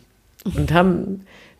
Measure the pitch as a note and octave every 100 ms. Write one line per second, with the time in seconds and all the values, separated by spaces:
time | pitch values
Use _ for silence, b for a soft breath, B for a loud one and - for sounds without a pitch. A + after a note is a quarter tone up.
0 | - _ _ _ G3+ D3 D3 E3+ F#3+ F3
1 | - G3 - b b b